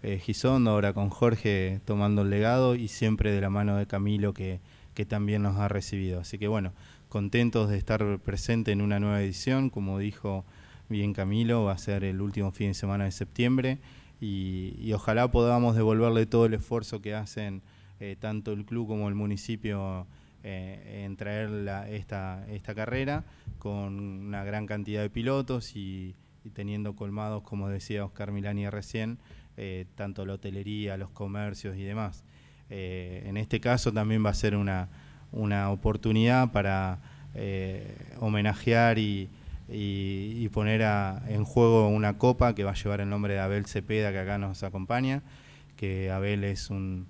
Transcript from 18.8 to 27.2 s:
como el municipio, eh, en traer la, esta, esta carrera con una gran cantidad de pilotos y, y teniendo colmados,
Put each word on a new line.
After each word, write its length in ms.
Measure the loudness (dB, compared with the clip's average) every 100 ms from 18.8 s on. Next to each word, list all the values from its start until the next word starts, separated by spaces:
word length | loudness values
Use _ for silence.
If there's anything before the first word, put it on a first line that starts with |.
| -4
como 200 | -2 -2
el 40 |
municipio, 920 | -2 -2 -4 -4 -6 -4 -4 -4 -6 -8 -16 -20 -18
eh, 600 | -10 -8 -8 -12 -14 -10 -10
en 100 | -8
traer 340 | -6 -4 -4
la, 380 | -4 -4 -6 -6
esta, 560 | -10 -6 -6 -6 -8 -10
esta 240 | -10 -8
carrera 480 | -8 -4 -2 -2 -4 -6 -14 -14 -10
con 400 | -6 -6 -6 -6
una 420 | -8 -8 -8 -8
gran 240 | -6 -6 -4
cantidad 340 | -6 -4 -2
de 80 | -2
pilotos 680 | -2 -2 -2 -2 -4 -6 -10
y, 400 | -10 -8 -10 -14 _ -20
y 60 | -18
teniendo 460 | -10 -6 -4 -6 -6
colmados, 480 | -6 -6